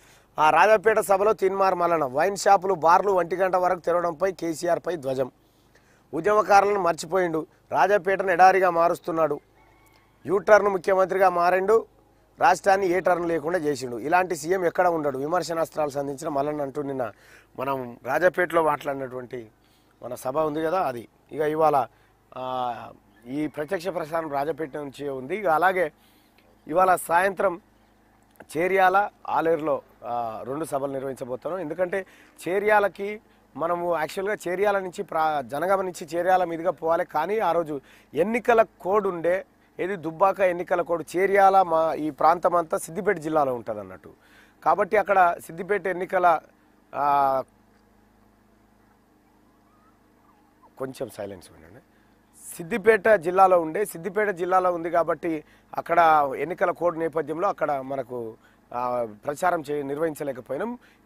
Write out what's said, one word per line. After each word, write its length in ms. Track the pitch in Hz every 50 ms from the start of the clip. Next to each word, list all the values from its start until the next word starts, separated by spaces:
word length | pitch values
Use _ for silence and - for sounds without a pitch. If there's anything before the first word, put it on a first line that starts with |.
| _ _ _ _ _ _ _ -
ఆ 120 | 151 156
రాజాపేట 480 | 151 160 185 208 220 214 165 214 214 208
సభలో 340 | 190 - 196 185 202 214
తీన్మార్ 420 | 220 - 196 190 190 196 196 190 180
మల్లన. 300 | 175 175 170 170 160 151
వైన్ 320 | 131 123 139 165 196 202
షాపులు, 380 | 185 - 208 196 196 170 196 190
బార్లు 380 | 160 143 160 175 190 185 202
ఒంటి 240 | 196 180 170 165 185
గంట 200 | 180 190 185 180
వరకు 240 | 185 180 180 185 180
తెరవడంపై 520 | - 175 165 175 170 175 165 143 185 196
కేసీఆర్పై 640 | 185 - 175 170 160 - 165 170 170 151 - 165 175
ధ్వజం. 340 | 165 131 135 131 131 131 127 - _ _ _ _ _ _ _ _ _ _ _ _ _ _ _ -
ఉద్యమకారులను 680 | 160 160 208 208 214 208 - 208 196 196 202 208 202
మర్చిపోయిండు, 680 | 180 170 170 - - 156 165 190 180 170 156 160 151 - _ _ _ _
రాజాపేటను 580 | - 139 170 190 208 202 160 190 196 180 190 190
ఎడారిగా 400 | 180 165 185 190 190 190 190 180
మారుస్తున్నాడు, 680 | 170 165 165 170 175 - - - 165 160 160 151 147 143 - _ _ _ _ _ _ _ _ _ _ _ _ _ _ _ -
యూటర్న్ 420 | - 175 208 165 - 214 202 196 208
ముఖ్యమంత్రిగా 600 | 196 185 - - 190 185 190 170 185 190 196 185
మారిండు, 580 | 180 175 170 180 180 190 190 196 220 277 - - _ _ _ _ _ _ _ _ _ -
రాష్ట్రాన్ని 460 | 139 160 185 - - 196 190 196 202
ఏ 140 | 180 175 185
టర్న్ 280 | 160 180 180 170 175 170
లేకుండా 300 | 170 156 139 160 180 185
చేసిండు. 380 | 151 147 147 120 131 123 120
ఇలాంటి 400 | 113 104 143 170 180 185 175 175
సీఎం 280 | 151 147 156 185 196 180
ఎక్కడ 240 | 165 - - 180 180
ఉండడు. 300 | 170 160 147 147 127 131
విమర్శనాస్త్రాలు 720 | 139 151 170 180 165 143 170 165 160 - - 160 151 147
సంధించిన 380 | 127 143 139 139 143 131 160 160
మల్లన్న 340 | 151 139 139 151 151 151
అంటూ 200 | 143 139 123 151
నిన్న 300 | 143 139 139 131 123 107 101 _ _ - - - _ _ _ -
మనం 380 | 131 139 135 135 127 120 117 - -
రాజాపేటలో 580 | 117 135 160 170 180 - 180 180 156 160 170
మాట్లాడినటువంటి 840 | 160 151 147 139 143 147 139 135 135 127 123 127 127 113 - 123 113 107 _ _ _ _ _ _ _ _ _ _
మన 120 | - 120 123
సభ 240 | 117 - 127 131 156
ఉంది 240 | 156 156 147 156
కదా 180 | 160 160 165 190
అది. 280 | 175 139 127 120 107 - _ _ _ _
ఇక 80 | - 139
ఇవాళ, 460 | 156 147 156 156 160 151 147 139 120 - _ _ _ _ _ _ _ _ -
ఆ, 540 | 127 127 127 127 127 123 123 117 110 113 - - - _ _ _ _ -
ఈ 200 | 120 131 147 151
ప్రత్యక్ష 420 | 151 - - 156 143 196 180 160 190
ప్రసారం 440 | 165 175 160 147 160 165 160 156
రాజాపేట 440 | 139 139 139 156 156 143 160 139 127
నుంచే 320 | 151 147 139 123 - 139 143
ఉంది. 280 | 135 131 127 135 180
ఇక 100 | 214 208
అలాగే 460 | 175 160 151 170 185 190 185 175 147 - _ _ _ _ _ _ _ _ _ _ _ _ _ _ -
ఇవాళ 260 | 151 175 185 185 180
సాయంత్రం 680 | 165 - - 165 170 185 202 190 - 196 190 170 190 - _ _ _ _ _ _ _ _ _ _ _ _ _ _ - - - -
చేర్యాల, 540 | 147 175 185 190 190 185 185 185 196 208 208 - _ - -
ఆలేరులో, 540 | 113 139 160 165 165 156 160 156 139 120 - _ _ _ -
ఆ, 380 | 113 120 120 120 113 110 101 92
రెండు 180 | 117 135 151 160
సభలు 280 | 143 147 139 135 139
నిర్వహించబోతున్నాం. 680 | 135 135 131 139 131 - 139 123 127 120 - 151 170 190
ఎందుకంటే 460 | 175 147 156 170 180 180 185 196 190 - - - - _ _ - - 160
చేర్యాలకి 720 | 180 202 202 214 214 208 202 196 160 - 196 202 214 220 - _ _ _ _ _ _
మనము 400 | 131 151 170 175 175 175 175 170
యాక్చువల్గా 400 | 156 160 156 - 202 190 202 214 - - 202
చేర్యాల 300 | 180 185 202 208 202 196
నుంచి 240 | 190 185 165 -
ప్రా-, 460 | 202 - - 165 156 156 156 147 131 110
జనగామ 340 | 135 143 165 185 196 190
నుంచి 220 | 196 185 175 - 185
చేర్యాల 400 | 143 151 175 175 185 185 185 180
మీదుగా 260 | 165 165 160 165 180
పోవాలి, 340 | 165 - 165 160 165 170 180
కానీ 340 | - - 151 156 175 208 220
ఆ 140 | 208 175
రోజు 280 | 160 170 170 147 156 135 - - - - _ _ -
ఎన్నికల 480 | 135 170 208 226 247 - - 233 233
కోడ్ 440 | 220 - _ _ - 175 196 214 190
ఉండే, 380 | 196 180 170 156 170 180 190 - - _ _ _ _ _ -
ఏది 160 | 160 180 208
దుబ్బాక 440 | 180 147 160 160 160 185 190 190 185
ఎన్నికల 420 | 202 185 175 175 175 - 185 175
కోడ్, 220 | 170 165 170 165 151 - -
చేర్యాల 460 | 170 190 190 196 202 196 190 190 196
మా 320 | 185 170 160 160 160 160 151
ఈ 160 | - 151 156
ప్రాంతం 440 | 139 - 156 156 170 175 - 185 175
అంతా 220 | 175 165 160 - 190
సిద్దిపేట 380 | - - 160 165 185 202 202
జిల్లాలో 380 | 170 147 160 156 156 147 131 127
ఉంటది 260 | 120 107 117 110 104
అన్నట్టు. 300 | 98 95 92 92 - 82 78 _ _ _ _ - _ _ _ _ -
కాబట్టి 320 | 147 165 175 208 - 214
అక్కడ 400 | 208 - - 202 190 180 170 175 - -
సిద్దిపేట 400 | - 165 165 170 170 208 202 180
ఎన్నికల, 540 | 196 180 175 185 165 151 131 180 175 165 - - - _ _ _ _ _ _ _ _ -
ఆ, 480 | 131 139 143 143 143 139 135 135 135 127 - _ _ _ _ _ _ _ _ _ _ _ _ _ _ _ _ _ _ _ _ _ _ _ _ _ _ _ _ _ _ _ _ _ _ _ _ _ _ _ _ _ _ _ _ 1077 1077 1077 1077 _ _ _ _ _ _ _ _ _ _ _ _ _ _ _ _ _ -
కొంచెం 300 | 131 135 131 - 139 110
సైలెన్స్ 420 | - - 101 101 98 90 82 -
ఉండండి. 300 | - - 80 82 95 - _ _ _ _ _ _ _ _ _ _ _ - - - -
సిద్దిపేట 520 | - 175 160 220 226 180 220 220 208 170 226
జిల్లాలో 520 | 214 196 151 175 180 190 190 185 185 175
ఉండే, 240 | 165 156 160 196 214
సిద్దిపేట 440 | - - 170 165 202 170 208 214 202
జిల్లాలో 440 | 196 165 185 175 185 185 185 180
ఉంది 180 | 180 170 165 175
కాబట్టి 540 | 160 170 165 156 165 156 - 175 160 151 - _ _ _ _ _ -
అక్కడ 560 | - 135 - 170 170 170 160 156 151 143 139 127
ఎన్నికల 340 | 101 139 156 180 - 196 175
కోడ్ 280 | 160 - 165 175 165 156
నేపథ్యంలో 500 | 165 165 131 165 156 139 160 160 196 202
అక్కడ 320 | 170 - 160 147 147 135
మనకు, 540 | 131 131 139 135 127 113 127 123 117 113 113 - _ _ _ _ _ _ -
ఆ, 340 | 123 123 123 123 123 120 113 104 107 -
ప్రచారం 360 | 135 151 - 185 180 175 170
చే-, 260 | 147 131 147 147 143
నిర్వహించలేకపోయినాం. 920 | 139 143 147 165 165 151 - 151 143 127 123 127 - 131 147 196 233 247 240 _ _ _ _ _